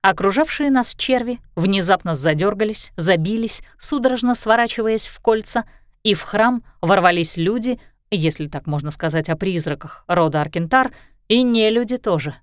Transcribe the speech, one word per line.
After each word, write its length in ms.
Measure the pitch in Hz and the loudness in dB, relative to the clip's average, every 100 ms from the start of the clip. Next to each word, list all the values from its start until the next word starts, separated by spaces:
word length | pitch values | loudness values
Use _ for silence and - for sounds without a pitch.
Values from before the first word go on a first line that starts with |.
Окружавшие 680 | 196 190 196 202 311 - 285 | 2 2 0 2 -2 -2 0
нас 260 | 262 240 - | 0 0 -4
черви 440 | - 254 240 240 - - | -2 0 -2 -8 -10 -2
внезапно 580 | 185 196 175 185 175 | 0 0 2 0 0
задергались, 760 | 156 151 151 190 202 214 214 - - | -2 0 2 0 0 -4 -4 -8 -4
забились, 680 | 165 175 160 226 226 - - _ | 0 0 0 -2 -4 -6 -10 _
судорожно 560 | - 294 254 254 247 | -6 0 0 0 0
сворачиваясь 760 | 240 220 233 233 - 220 220 - | 0 2 2 2 -2 -2 -2 -4
в 120 | - | -2
кольца, 420 | - 220 - 233 233 - _ _ | 0 0 0 -4 -4 -18 _ _
и 100 | 220 | 0
в 100 | 202 | 0
храм 400 | - 208 226 247 - _ | 0 2 2 0 -8 _
ворвались 560 | 165 190 180 175 165 - | 2 4 4 4 0 0
люди, 420 | 170 233 233 240 - _ _ | 0 0 -2 -6 -10 _ _
если 360 | 202 156 156 151 | -2 0 -2 -6
так 200 | 147 147 | -8 -6
можно 240 | 147 147 | -4 -4
сказать 380 | - 165 160 160 | -4 -2 -2 -2
о 60 | 160 | -4
призраках 680 | 190 175 156 143 - - - | -2 -2 -4 -6 -10 -20 -2
рода 340 | 175 160 151 | 2 2 0
Аркентар, 520 | 151 170 165 262 262 - _ _ _ | -4 -4 0 0 0 -6 _ _ _
и 160 | 233 | 2
не 260 | 254 226 214 | 4 2 2
люди 280 | 226 240 247 | 0 -2 -4
тоже. 380 | - 170 147 - | -2 -2 -4 -10